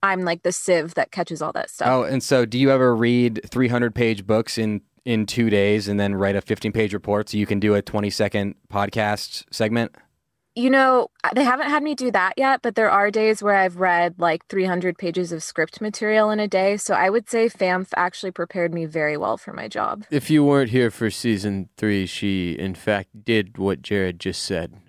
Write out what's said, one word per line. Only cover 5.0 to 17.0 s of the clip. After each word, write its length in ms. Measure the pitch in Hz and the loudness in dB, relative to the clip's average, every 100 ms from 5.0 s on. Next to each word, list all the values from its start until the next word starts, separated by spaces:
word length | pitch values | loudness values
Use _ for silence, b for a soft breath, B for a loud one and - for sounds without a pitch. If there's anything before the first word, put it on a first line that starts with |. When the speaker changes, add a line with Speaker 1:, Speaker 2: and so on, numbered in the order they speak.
| - | -4
Speaker 2:
in 200 | 113 104 | -2 0
two 240 | - 113 | 0 2
days 380 | 101 101 107 101 | 4 4 2 0
and 120 | 101 | 0
then 160 | 101 98 | 0 0
write 200 | 98 98 | 0 0
a 60 | |
fifteen 300 | - 107 110 | -2 -4 -2
page 220 | 113 107 | -2 -2
report 360 | 98 104 104 107 | -2 -2 -2 -2
so 80 | 104 | -4
you 100 | 101 | -2
can 120 | 104 | 0
do 140 | 104 104 | 2 2
a 60 | |
twenty-second 760 | - 107 101 - 101 104 101 - - | 0 -4 -2 -2 -2 -2 -4 -8 -6
podcast 720 | 104 101 113 104 104 - - - | -4 -2 -2 -2 -2 -6 -14 -10
segment? 440 | - 107 117 117 _ _ _ _ _ _ - | -4 -2 0 -4 _ _ _ _ _ _ -2
Speaker 1:
You 140 | 254 | 2
know, 400 | 269 262 254 - _ - | 4 6 4 2 _ -2
they 100 | 233 | 0
haven't 260 | 247 262 285 | 2 0 0
had 140 | 294 | -2
me 120 | 294 285 | -2 -4
do 160 | 254 | 0
that 220 | 202 185 - | 0 0 0
yet, 260 | 269 269 | 0 2
but 140 | 240 226 | 0 2
there 160 | 214 | 2
are 180 | 196 208 | 4 2
days 320 | 214 220 214 | 2 2 2
where 140 | 208 196 | 2 4
I've 220 | 185 175 | 2 2
read, 380 | 185 175 175 180 | 2 2 2 0
like, 260 | 170 160 - | 0 0 -4
three 180 | 196 185 | -2 0
hundred 320 | 180 180 170 | 0 -2 -4
pages 340 | 180 170 170 | -4 -4 -4
of 100 | 165 | -6
script 400 | - - 160 - | -8 -4 -4 -4
material 480 | 214 208 214 220 214 | -8 -4 0 2 2
in 100 | 214 | 0
a 80 | 208 | 0
day. 280 | 190 196 208 | 0 2 0
So 160 | - | 0
I 160 | 190 | 0